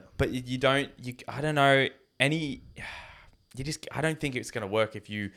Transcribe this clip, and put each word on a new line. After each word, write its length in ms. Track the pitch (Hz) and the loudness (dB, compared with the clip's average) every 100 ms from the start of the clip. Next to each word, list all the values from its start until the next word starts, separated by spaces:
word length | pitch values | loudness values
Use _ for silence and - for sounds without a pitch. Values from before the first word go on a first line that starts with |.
| - - | -4 -2
But 120 | 131 | 0
y-, 120 | 127 123 | -2 -4
you 120 | 127 | 0
don't, 320 | 131 139 139 - | 4 4 0 -8
you, 120 | 123 120 - | -12 -12 -10
I 140 | 123 | -4
don't 140 | 151 147 | 0 4
know, 320 | 139 139 135 - _ - | 6 6 4 -2 _ 0
any, 420 | 135 160 151 - - - | 2 2 -2 -6 -12 -14
<sighs> 800 | - - - - - _ _ 120 | -14 -14 -16 -20 -20 _ _ -8
you 60 | |
just, 240 | 139 147 - | -6 -6 -8
I 100 | 123 | -4
don't 180 | 156 156 | -2 -2
think 160 | 143 127 | -4 -4
it's 160 | 110 | -6
gonna 160 | 117 101 | -6 -2
work 300 | 107 107 104 | 0 0 -2
if 120 | - | -8
you 200 | 107 98 | -6 -6